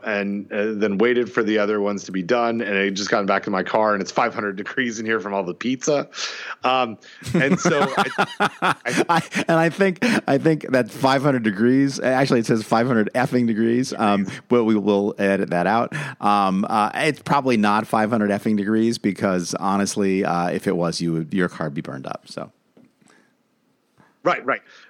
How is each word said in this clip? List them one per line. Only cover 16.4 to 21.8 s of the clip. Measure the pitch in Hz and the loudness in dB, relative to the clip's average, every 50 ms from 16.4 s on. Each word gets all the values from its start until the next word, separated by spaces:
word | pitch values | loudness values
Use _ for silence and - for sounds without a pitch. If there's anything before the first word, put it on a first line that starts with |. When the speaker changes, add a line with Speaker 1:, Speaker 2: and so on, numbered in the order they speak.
| 98 95 92 95 104 - | 2 2 2 0 -2 0
Speaker 2:
uh, | 110 107 104 - - | 0 0 0 0 0
it's | - 143 156 147 - | -2 -2 -2 -2 -4
probably | - - 156 143 131 131 123 | -2 -2 0 0 2 2 2
not | 110 104 104 104 110 107 | 2 4 2 2 0 0
five | - - 110 107 104 | 0 0 0 2 2
hundred | 120 110 104 101 | 2 0 2 2
effing | 98 101 - 113 110 | 0 0 0 0 0
degrees | 101 98 101 110 110 113 117 117 | 0 0 0 2 2 2 0 0
because | 107 - 104 92 - 107 98 92 90 87 - - - 95 98 98 | 0 -2 -2 -2 0 0 0 0 0 -2 -4 -6 -4 -2 0 0
honestly, | 98 98 98 - 107 101 95 95 95 98 | 0 0 -2 -2 -2 0 0 2 0 0
uh, | 78 82 85 87 90 | 0 0 0 -2 -2
if | 78 92 - | -2 -2 -2
it | 101 92 | -2 -2
was, | 87 87 85 82 - | 0 0 -2 -2 -2
you | 85 82 | -2 -2
would, | 82 80 82 73 101 | -2 -2 -4 -4 -2
your | 95 90 87 | -2 -2 -2
car | - - 82 | -2 -6 -8
would | 78 71 | -6 -6
be | 82 | -8